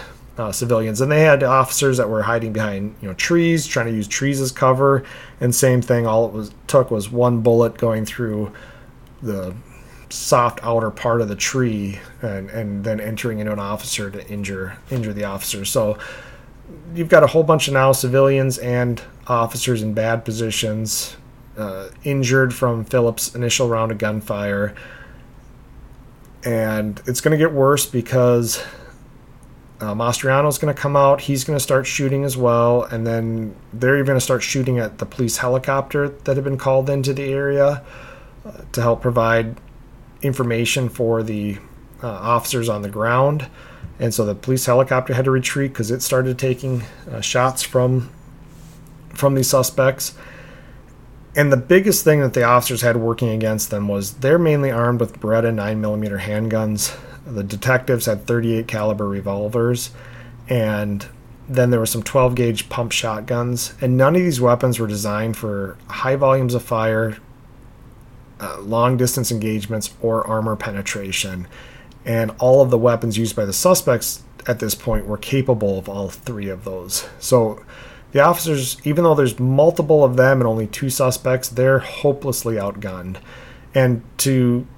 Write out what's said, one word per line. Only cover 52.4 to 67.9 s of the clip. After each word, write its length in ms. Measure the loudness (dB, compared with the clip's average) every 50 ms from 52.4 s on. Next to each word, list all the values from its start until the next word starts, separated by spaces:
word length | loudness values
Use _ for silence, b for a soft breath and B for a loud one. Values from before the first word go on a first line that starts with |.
| 4
officers 400 | 6 4 4 4 2 -4 0 2
had 140 | 2 2
working 320 | 2 0 0 -2 0 0 0
against 420 | 0 0 0 0 -2 -2 -4 -4
them 160 | -4 -4 -2
was 280 | -2 -2 -2 -2 -6 -8
they're 260 | -2 2 4 4 4
mainly 320 | 4 4 4 2 2 0 0
armed 260 | 2 2 2 2 2
with 220 | 0 -2 -4 -6
Beretta 340 | -2 0 2 2 2 2 0
nine 260 | 0 -2 -2 -2 -2
millimeter 380 | -2 -2 -2 -2 -2 -4 -4 -6
handguns. 800 | -6 -4 -4 -2 -2 0 0 0 0 0 -2 -2 -4 -6 B B B B B B B
The 180 | -10 -6 -6 -6
detectives 640 | -6 -6 -4 0 2 2 2 2 0 -2 0 0
had 200 | -2 -2 -4 -2
thirty-eight 420 | -2 -2 0 0 0 0 -2 -2 -4
caliber 380 | -4 -2 -2 -2 -2 -2 -2
revolvers, 840 | -4 -4 -4 -4 -4 -4 -4 -4 -2 0 0 2 2 0 0 -4 -10 B B B B B B B B B B -6 -2
and 560 | 0 0 0 0 0 -2 -2 -4 -4 -6 -8 -12 -18 -20 -20 -20 -20 -20 -12
then 240 | -4 0 2 2 4
there 80 | 4 2
were 80 | 2
some 160 | 0 -2 -4 -6
twelve 320 | 0 2 4 4 4 2
gauge 340 | 2 0 0 0 -2 -6 -6
pump 200 | -4 -4 -4 -4
shotguns. 840 | -4 -4 -4 -4 -6 -6 -4 -4 -4 -2 -2 -2 -4 -4 -6 -8 -8 -4 -2
And 140 | 0 4
none 200 | 4 4 4 4
of 60 | 4 2
these 180 | 2 0 2
weapons 400 | 4 4 4 4 2 0 0 0
were 60 | -2
designed 500 | -4 -4 -4 -4 -4 -4 -2 -2 -4 -4
for 400 | -6 -6 -6 -6 -6 -6 -8 -10 -16 -16 -14
high 280 | -10 -6 -2 -2 0
volumes 380 | 2 4 4 4 4 2 0 0
of 80 | -2 -2
fire, 560 | -2 -2 0 0 0 2 0 0 -2 -4 -8 -14 -20 -20 -20 -20 -20 -20 -20 -20 -20 -20 -20 -20 -20